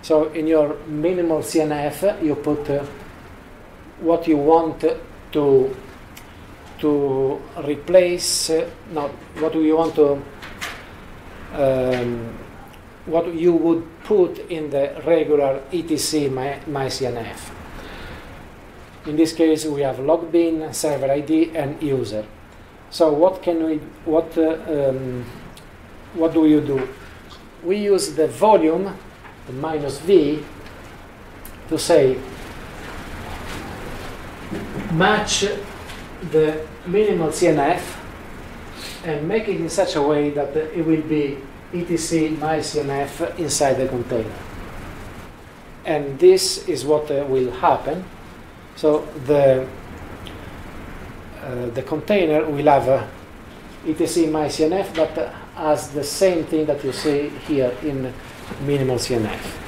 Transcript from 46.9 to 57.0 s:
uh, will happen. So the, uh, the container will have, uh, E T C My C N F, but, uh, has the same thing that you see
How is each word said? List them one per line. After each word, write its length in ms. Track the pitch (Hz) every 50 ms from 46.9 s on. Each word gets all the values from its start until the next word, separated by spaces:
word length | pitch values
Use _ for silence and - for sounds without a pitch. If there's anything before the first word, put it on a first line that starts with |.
| 151 147 151 -
uh, 160 | 147 139 143 139
will 220 | 131 131 123 123
happen. 540 | - - - 165 135 123 - 135 156 180 185 - - - - - - - - - - - - - -
So 300 | - - 151 151 151 156 - - 151 127
the, 420 | 131 147 143 139 135 131 131 131 - - - - - - - - - - - - - - - - - - - - - - - - - - - - - - - - - - - -
uh, 240 | 143 127 123 120 117 110
the 80 | 131 131
container 640 | - 160 151 151 - 208 202 175 156 151 156 156 160
will 160 | 147 143 143
have, 240 | 147 143 135 - 127
uh, 180 | 135 135 135 - - - - - - - - - - - - - - - -
E 60 | 160 156
T 140 | - 170
C 200 | 160 - 175 165
My 220 | 156 156 156 151 139
C 160 | - - 156
N 80 | 160 180
F, 220 | 196 190 196 -
but, 240 | - 156 156 - 165
uh, 120 | 156 - - - - - -
has 340 | - 165 151 151 147 - -
the 120 | 139 147 135
same 420 | - - - 196 190 180 165 151
thing 220 | - - 156 156
that 160 | 151 143 139 -
you 100 | 135 127
see 360 | -